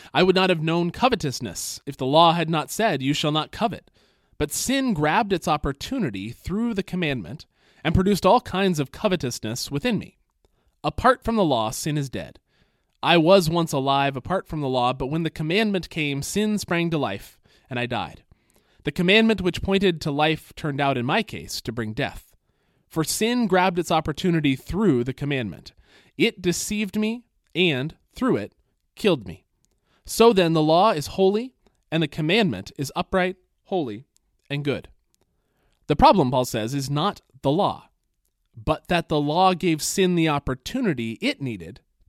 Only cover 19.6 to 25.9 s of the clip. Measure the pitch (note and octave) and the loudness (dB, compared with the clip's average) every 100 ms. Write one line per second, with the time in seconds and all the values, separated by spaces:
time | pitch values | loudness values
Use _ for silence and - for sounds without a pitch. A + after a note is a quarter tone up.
19.6 | - G3 F#3+ E3 D#3+ C#3+ D#3 D#3 - - | -2 2 2 0 -4 0 0 0 -6 -10
20.6 | D#3 C#3 C#3 C3 A#2+ G3+ - F#2+ E2 - | -8 -2 0 0 0 -2 -2 -10 -10 -10
21.6 | - A2+ A2 A2 B2 - _ _ _ _ | -8 -8 -8 -4 -6 -6 _ _ _ _
22.6 | _ _ _ E3 D3+ - A3 B3 A3 F3+ | _ _ _ -4 -4 0 0 2 2 4
23.6 | F#3 F3+ E3 D#3+ D#3+ D3+ F#3 E3 D3 B2+ | 2 0 0 -2 -2 -4 0 2 2 0
24.6 | - E3 A3 B2+ B2 - C#3+ C3+ G#2+ D#2 | -2 0 2 2 0 -4 -4 -2 -4 -8
25.6 | - _ _ | -18 _ _